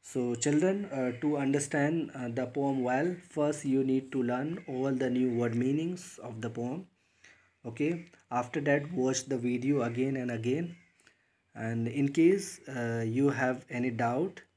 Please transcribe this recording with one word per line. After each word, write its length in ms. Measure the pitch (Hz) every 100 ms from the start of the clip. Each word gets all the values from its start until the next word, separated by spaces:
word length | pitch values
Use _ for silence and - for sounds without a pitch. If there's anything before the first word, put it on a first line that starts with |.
So, 340 | - 135 123 120
children, 500 | 147 147 185 196 202
uh, 260 | 139 127 120
to 160 | 151 147
understand, 760 | 135 143 143 151 143 165 151 135
uh, 140 | 123
the 160 | 120 123
poem 360 | 143 139 135
well, 360 | 123 127 170 175 -
first 360 | 156 147 151 143
you 180 | 131
need 300 | 131 131 131
to 100 | 135
learn 400 | 120 127 147 175 -
all 240 | 127 135
the 160 | 127 131
new 220 | 127 127
word 220 | 117 120
meanings 640 | 117 127 147 165 180 - -
of 160 | 123 113
the 100 | 113
poem. 380 | 117 120 156 190 _ _ _ - - _ _ 113
Okay, 400 | 113 147 170 - - _
after 300 | 123 120 160
that, 280 | 143 143 143
watch 320 | 175 127 131 -
the 120 | 131
video 440 | 120 123 131 143
again 340 | 117 120 131 135
and 160 | 123
again. 460 | 113 120 143 170 175 _ _ - _ _ _ _
And 340 | 110 113 117 117
in 240 | 143 139
case, 460 | 151 165 196 - - -
uh, 340 | 131 117 117 113
you 240 | 120 143
have 360 | 139 127 127 -
any 200 | 123 127
doubt 520 | 117 117 127 190 - -